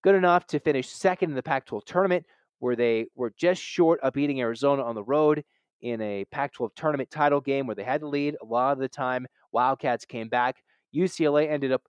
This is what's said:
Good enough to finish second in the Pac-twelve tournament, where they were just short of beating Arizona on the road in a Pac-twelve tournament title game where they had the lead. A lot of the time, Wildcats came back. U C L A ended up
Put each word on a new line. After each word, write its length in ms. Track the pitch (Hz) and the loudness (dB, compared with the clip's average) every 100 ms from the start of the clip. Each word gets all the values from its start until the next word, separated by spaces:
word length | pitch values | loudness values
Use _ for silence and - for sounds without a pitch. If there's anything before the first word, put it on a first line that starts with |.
Good 100 | 190 | 6
enough 320 | 196 180 175 - | 6 6 4 2
to 120 | 147 | -2
finish 280 | - 139 127 | 0 -2 -4
second 420 | - 190 180 170 | 0 0 0 -2
in 40 | |
the 80 | 135 | -4
Pac-twelve 420 | 160 135 - 110 - | -4 -4 -4 -10 -2
tournament, 380 | 175 190 180 165 _ _ _ | 0 2 0 -2 _ _ _
where 160 | 123 117 | -4 0
they 300 | 120 113 113 - | 2 0 -4 -6
were 160 | 120 _ | -6 _
just 240 | 170 180 | 0 0
short 380 | - - 165 170 | -4 2 4 4
of 100 | 135 | 0
beating 280 | 139 143 135 | 0 -2 0
Arizona 440 | 117 117 139 139 | -2 0 0 2
on 100 | 120 | -2
the 80 | 110 | -6
road 400 | 104 143 151 151 - _ _ _ | -2 2 4 2 -4 _ _ _
in 200 | 120 113 | -8 -6
a 240 | 107 101 98 | -4 -6 -8
Pac-twelve 460 | - 139 - 113 - | -6 -8 -6 -8 -4
tournament 340 | 160 147 127 | -4 -2 -6
title 300 | 151 147 143 | 0 2 2
game 260 | 131 135 131 | 0 -4 -4
where 80 | |
they 80 | 101 | -6
had 200 | 107 147 | -6 -6
the 40 | 151 | -4
lead. 300 | 143 143 151 | -4 -4 -6
A 40 | |
lot 280 | 110 117 131 | -4 0 0
of 60 | 139 | 0
the 100 | 131 | -4
time, 380 | - 127 127 127 _ _ | -4 -4 -4 -6 _ _
Wildcats 540 | 113 123 135 139 117 | 0 0 0 -2 -4
came 240 | - 120 113 | -6 -10 -2
back. 340 | 123 123 - _ _ _ | 0 0 -4 _ _ _
U 160 | 147 180 | -2 -2
C 160 | - | 0
L 120 | 156 147 | 2 2
A 40 | |
ended 300 | 151 147 135 | 2 0 0
up 100 | 127 | -2